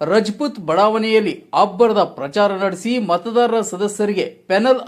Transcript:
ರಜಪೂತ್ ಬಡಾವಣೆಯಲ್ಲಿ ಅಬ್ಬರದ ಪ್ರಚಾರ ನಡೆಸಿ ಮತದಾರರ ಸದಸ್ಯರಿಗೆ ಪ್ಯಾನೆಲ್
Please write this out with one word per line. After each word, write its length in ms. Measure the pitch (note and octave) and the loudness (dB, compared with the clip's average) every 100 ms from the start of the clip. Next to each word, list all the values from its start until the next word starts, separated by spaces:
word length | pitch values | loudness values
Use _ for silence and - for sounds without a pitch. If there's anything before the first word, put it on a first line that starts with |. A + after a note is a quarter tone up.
ರಜಪೂತ್ 600 | D3+ G#3 G#3 G#3 C#4+ G#3+ | 0 0 0 -4 -6 -6
ಬಡಾವಣೆಯಲ್ಲಿ 840 | D#3 E3+ G#3 A3 A3 A3 G3 B2+ - | -2 2 2 2 2 2 0 -6 -4
ಅಬ್ಬರದ 480 | D3 G3 F#3 A3+ G#3 | 0 0 2 2 2
ಪ್ರಚಾರ 640 | E3 - C#3 G#3 G3+ F#3+ | 0 -4 -6 0 0 0
ನಡೆಸಿ 340 | G3 F3+ A3+ B3 | -4 -4 -4 -2
ಮತದಾರರ 640 | G3 F3 A#3 A3+ A#3+ A3+ | 0 -2 0 0 2 0
ಸದಸ್ಯರಿಗೆ 640 | G#3+ F#3 G3+ G3+ G#3 F#3+ | -2 -4 -4 -2 -2 -2
ಪ್ಯಾನೆಲ್ 560 | B2+ - - F#3+ B3 C4 | -4 -8 -2 0 2 2